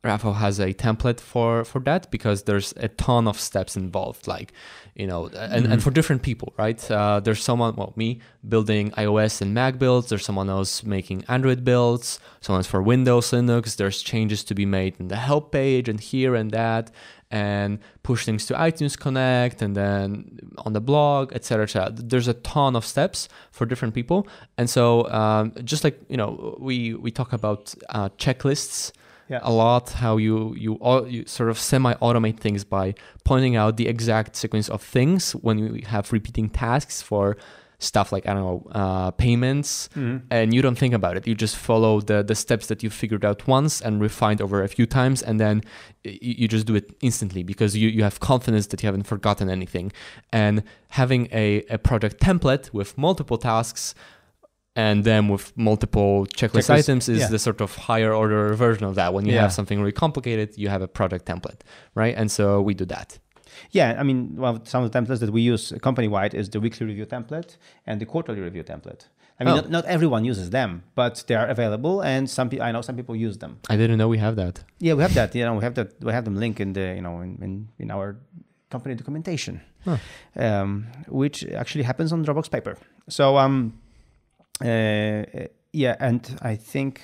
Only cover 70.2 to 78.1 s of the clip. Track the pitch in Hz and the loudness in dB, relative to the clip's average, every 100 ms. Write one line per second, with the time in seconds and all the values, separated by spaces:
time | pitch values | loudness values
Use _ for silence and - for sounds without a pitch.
70.2 | 117 107 87 120 117 87 - - 123 117 | 0 -2 -2 -2 -2 -6 -8 0 0 -2
71.2 | - 113 110 117 113 107 147 196 156 131 | -2 0 2 0 0 0 0 0 0 -2
72.2 | 135 - 123 135 117 117 120 123 120 113 | -2 -2 -2 -2 -4 -4 -6 -10 -8 -4
73.2 | 113 110 78 58 - 107 113 110 110 113 | -4 -6 -14 -16 0 2 4 4 4 4
74.2 | 104 110 90 - - _ 165 147 156 139 | 2 0 -4 -6 -16 _ 0 4 4 4
75.2 | 110 123 117 110 117 127 104 _ 113 117 | 2 0 -2 -2 -2 -4 -6 _ -4 -4
76.2 | 113 98 113 104 98 95 92 92 90 85 | -2 -2 -4 -4 -4 -4 -4 -6 -8 -10
77.2 | 90 90 95 95 110 _ 110 101 98 | -10 -10 -10 -10 -12 _ -8 -6 -8